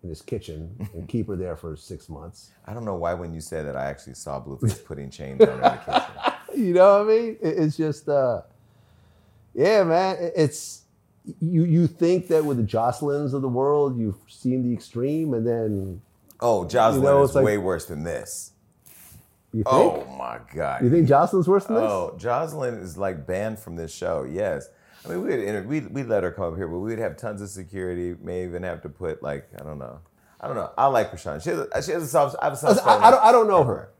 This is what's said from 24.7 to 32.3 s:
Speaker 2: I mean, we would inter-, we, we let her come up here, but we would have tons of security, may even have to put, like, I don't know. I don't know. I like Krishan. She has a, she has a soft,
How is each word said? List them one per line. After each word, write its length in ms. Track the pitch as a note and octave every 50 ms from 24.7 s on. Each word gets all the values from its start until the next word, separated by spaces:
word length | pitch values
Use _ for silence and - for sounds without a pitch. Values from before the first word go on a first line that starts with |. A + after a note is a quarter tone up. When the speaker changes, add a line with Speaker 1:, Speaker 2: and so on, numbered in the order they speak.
| _ _ _ _ _ - -
Speaker 2:
I 40 | -
mean, 120 | E3+ F3+ F#3+
we 60 | -
would 100 | F3 B2+
inter-, 240 | G#2 G2 G#2 G#2 F#2
we, 160 | A2 C#3+ D#3
we 220 | C3 G2 - C3+ C3+
let 200 | A#2 A2+ G2+ F2
her 80 | F2+
come 140 | E2 - F#2+
up 100 | E2+ E2
here, 120 | E2+ F#2+ D#2+
but 100 | E2 F2
we 120 | F#2+ A2
would 80 | A2+ A2
have 180 | A2+ G#2 G2+ -
tons 240 | - A2 G#2 G2
of 80 | G2+ G2
security, 680 | G2 G2 F#2 E2+ F#2+ G2 F#2 F2+ F2+ F2 F2 F2 F2 -
may 220 | - E2+ F2+ F2+ F2+
even 200 | F2+ E2+ F2 F2+
have 180 | F#2 E2 D#2+ -
to 60 | D2+
put, 340 | D2 _ F2+ E2+ D#2 - -
like, 260 | C2+ D2 C#2+ C#2 _ - G1+
I 40 | C#2
don't 160 | D2+ D2+ D2
know. 200 | C2+ A#1+ B1+ D2 E2+ _ _ _ _ _ _ _
I 80 | - -
don't 80 | C3+
know. 160 | A#2 F#2 - - -
I 80 | B2+ C#3
like 240 | C3+ A#2 G#2+ -
Krishan. 300 | - - - - D2 D2+ D#2+
She 60 | E3
has 100 | F3+ E3
a, 220 | - - - - -
she 80 | -
has 120 | D#3 F3 E3
a 40 | C3+
soft, 280 | C3 D#3+ D3 C#3